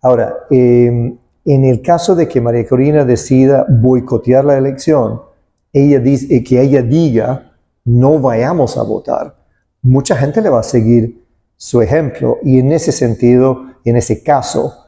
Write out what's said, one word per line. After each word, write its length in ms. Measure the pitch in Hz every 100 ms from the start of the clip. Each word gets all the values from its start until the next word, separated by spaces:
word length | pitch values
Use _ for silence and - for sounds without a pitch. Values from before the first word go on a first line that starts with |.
Ahora, 380 | 127 120 107 - -
em, 640 | 131 123 120 120 120 120 - _ _ -
en 180 | 135
el 180 | 131 123
caso 320 | 131 170 170
de 140 | 175 160
que 140 | 127
María 260 | 117 120 110
Corina 380 | 127 139 151 131
decida 600 | 117 - 131 131 135 -
boicotear 760 | 117 127 127 127 117 120 127
la 140 | 143 139
elección, 640 | 135 131 - 147 110 110 - _ _ _ _
ella 280 | 139 143 139
dice, 360 | 123 139 - 131
eh, 80 |
que 180 | 120 123
ella 200 | 139 135
diga, 720 | 117 151 160 113 113 131 - _ _ _ -
"No 340 | 120 135 156
vayamos 580 | 131 113 127 175 123 -
a 60 |
votar", 540 | 107 98 - - - _ _ _ _ _
mucha 360 | 123 131 139 151
gente 240 | 139 226
le 80 | 196
va 100 | 123
a 40 |
seguir 600 | 113 123 110 120 113 - _ _ _ _
su 260 | - 123
ejemplo, 560 | 110 151 143 - 127 117
y 160 | 147 131
en 140 | 131
ese 180 | 160 -
sentido, 760 | - 120 110 120 123 131 131 - - 117
en 100 | 120
ese 260 | - -
caso 520 | - 143 - 135 131 -